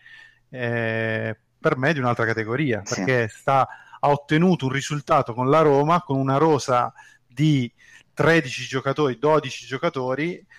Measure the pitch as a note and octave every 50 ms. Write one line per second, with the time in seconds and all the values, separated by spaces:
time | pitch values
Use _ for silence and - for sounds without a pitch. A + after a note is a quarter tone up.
0 | _ - - - - - _ _ _ _ - B2+ A#2+ A#2+ A#2 A#2 A2+ A2+ A2+ A2+
1 | A2+ A2+ A2 A2 A2 A2 A2 - _ _ _ _ - D#3+ D#3 C3 C3 D3+ E3+ C#3+
2 | B2 B2 A#2 - A#2 A2 A2+ A2 A2 G#2+ A#2 C3+ D#3+ C3+ A2+ G2+ G2+ - - -
3 | - C3 C3 B2 A#2 A2 - - - C#3+ C3+ C3+ A#2+ - - - - - - -
4 | - C#3+ C#3+ - - - D3+ D#3 F3 F#3+ F3 - C3 C3 B2 C#3 C3 - D3+ D3
5 | - - D#3+ C#3+ B2+ - A2+ A#2+ B2+ C3 D3 D#3+ D#3+ D3+ C#3 C#3 D3 D#3 E3+ F3
6 | - - C#3 C3+ C3+ C3+ C3+ C#3 D#3 E3 D3+ B2+ - - B2 B2 B2 - - -
7 | - - _ _ _ _ A#2+ B2 D3+ D#3 D3 C3+ B2 A#2 - _ _ - - -
8 | _ _ _ - C3+ D3+ E3 E3 D3 C3 A2+ - B2 A#2+ B2+ C3 - C3+ C3+ -
9 | D3+ C3+ A#2+ A2+ C3+ D3+ D#3 D3+ - C3 - - - A#2 C3+ C3 - F3 - C#3
10 | B2+ B2+ C3 C3+ D#3 F3 F#3 - - _ -